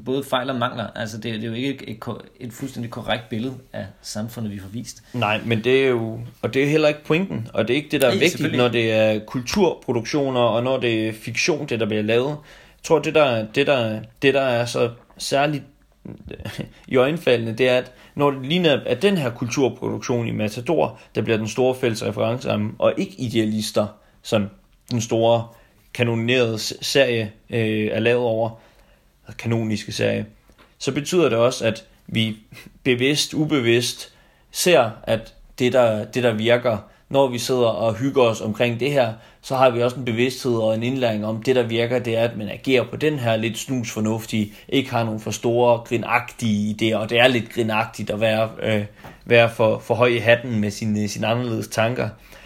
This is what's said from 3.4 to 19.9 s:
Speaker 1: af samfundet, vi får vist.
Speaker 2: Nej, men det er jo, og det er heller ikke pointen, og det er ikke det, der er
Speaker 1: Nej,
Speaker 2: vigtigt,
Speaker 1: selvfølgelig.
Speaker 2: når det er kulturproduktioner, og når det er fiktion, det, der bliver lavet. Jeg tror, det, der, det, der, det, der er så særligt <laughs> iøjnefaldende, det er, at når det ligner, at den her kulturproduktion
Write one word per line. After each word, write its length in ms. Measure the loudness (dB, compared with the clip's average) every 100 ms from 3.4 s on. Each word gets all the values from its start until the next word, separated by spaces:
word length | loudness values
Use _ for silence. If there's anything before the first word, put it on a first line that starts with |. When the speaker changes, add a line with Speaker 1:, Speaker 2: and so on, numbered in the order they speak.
| -6 -8 -12
Speaker 1:
af 120 | -12 -12 -14
samfundet, 500 | -12 -8 -8 -6 -8
vi 80 | -8
får 80 | -10
vist. 340 | -12 -12 -16 -10
Speaker 2:
Nej, 280 | -4 -2 -2 0
men 180 | 0
det 200 | 4 4
er 60 | 4
jo, 300 | 0 -2 -8 -12 -8
og 120 | -4
det 100 | 0
er 40 | 2
heller 200 | 4 2
ikke 160 | 0 0
pointen, 420 | 0 0 -6 -6
og 140 | -4 0
det 60 |
er 40 | 0
ikke 120 | 0
det, 100 | 2
der 60 | 2
er 40 |
Speaker 1:
Nej, 80 | 4
Speaker 2:
vigtigt, 120 | 2
Speaker 1:
selvfølgelig. 260 | 0 -2 2
Speaker 2:
når 100 | 2
det 240 | 2 2
er 260 | 4 4 2 -2
kulturproduktioner, 1120 | -8 -4 2 2 2 -2 -4 0 -2 0 2
og 220 | 4 2
når 140 | 0 0
det 300 | 0 0 -2
er 40 |
fiktion, 520 | -6 -8 -4 0 0 -2
det, 140 | -2
der 60 | 0
bliver 180 | 0
lavet. 260 | 2 2 0
Jeg 580 | -6 -12 -20 -20 _ 0
tror, 120 | 2
det, 160 | 4 4
der, 300 | 4 2 -2 0
det, 120 | 2
der, 320 | 2 0 -4 -10 0
det, 120 | 2
der 80 | 4
er 240 | 2 0 0
så 240 | 0 -2 -2 -20 -12
særligt 460 | -2 0 0 -2 -8 _ _ _ -18
<laughs> 840 | -16 -16 -12 -10 -10 -12 -14 0
iøjnefaldende, 640 | 2 2 2 2 2 0
det 160 | 0 2
er, 80 | 2
at 140 | 0 -14 -14 0
når 160 | 0
det 140 | 0 -2
ligner, 340 | 2 2 2 0
at 160 | 0
den 160 | 2 2
her 120 | -2
kulturproduktion 960 | -4 -4 2 0 0 -6